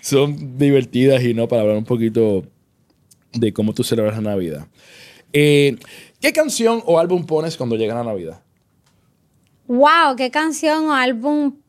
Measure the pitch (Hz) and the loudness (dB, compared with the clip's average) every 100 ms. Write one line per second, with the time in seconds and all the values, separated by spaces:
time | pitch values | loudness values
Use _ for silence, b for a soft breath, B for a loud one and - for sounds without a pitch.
0 | - 139 143 147 143 127 143 139 123 120 | 0 0 0 -4 -12 0 2 2 0 2
1 | 131 135 123 113 117 120 107 107 113 123 | 4 4 2 0 0 0 2 0 -2 -2
2 | 113 113 110 98 - _ _ _ _ _ | 0 0 0 0 -6 _ _ _ _ _
3 | _ _ _ 123 113 95 107 104 120 117 | _ _ _ -4 -4 -2 -4 -2 -4 -2
4 | 107 107 107 101 87 73 78 B B B | -2 -2 -4 -4 -6 -8 -16 B B B
5 | B B B 147 147 147 143 120 B B | B B B 2 4 4 4 0 B B
6 | B _ 269 311 311 - 226 233 175 165 | B _ -2 0 -2 0 0 0 2 2
7 | 170 180 160 156 160 156 127 113 110 117 | 2 -2 -2 -4 -4 -6 -4 -2 -2 -4
8 | 120 104 82 82 _ _ _ _ _ _ | -6 -8 -10 -14 _ _ _ _ _ _
9 | _ _ _ _ _ _ _ 240 285 330 | _ _ _ _ _ _ _ 2 4 4
10 | 311 254 262 294 320 302 320 311 311 277 | 2 0 -4 -2 -2 -2 -2 0 0 0
11 | 254 240 262 294 285 277 | 0 -2 -2 -2 -2 -6